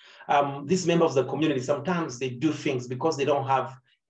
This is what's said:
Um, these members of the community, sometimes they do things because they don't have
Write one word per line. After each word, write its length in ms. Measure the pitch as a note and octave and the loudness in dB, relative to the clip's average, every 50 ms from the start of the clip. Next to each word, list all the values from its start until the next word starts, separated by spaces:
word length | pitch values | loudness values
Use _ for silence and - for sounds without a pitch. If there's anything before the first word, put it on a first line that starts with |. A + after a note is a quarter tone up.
| - - - - - | -20 -20 -20 -12 -2
Um, 380 | - D3 C#3+ C#3+ C#3 C3+ C#3+ C#3 | 2 2 2 2 2 -2 -6 -2
these 180 | C#3 F#3 - D#3 | 0 0 0 2
members 300 | E3+ E3+ E3+ E3 D#3+ B2+ | 2 4 4 4 4 4
of 100 | C3+ B2+ | 2 0
the 60 | B2+ | 0
community, 300 | D3 C#3+ D#3 D#3 C3+ B2+ | 0 0 0 0 0 0
sometimes 580 | B2 - C#3+ C3+ C3 F#3 F3+ E3+ D#3+ C#3 B2 A#2+ | 0 -2 -2 -2 -2 -2 -2 -2 -4 -4 -6 -6
they 100 | C3+ B2+ | -6 -6
do 220 | B2 A#2 D#3 D#3 | -4 -2 0 0
things 340 | C#3 - - D3+ C3 B2+ A#2+ | 0 -2 -2 -4 -4 -4 -4
because 300 | B2 B2+ B2+ C3 D#3+ D3+ | -6 -6 -2 -2 -2 0
they 80 | C3+ C#3 | 0 0
don't 240 | C#3+ C#3+ C#3 B2 | 2 2 0 2
have 300 | C3 C3+ C3 B2+ - - - _ _ _ _ _ _ | 2 0 0 0 -4 -10 -16 _ _ _ _ _ _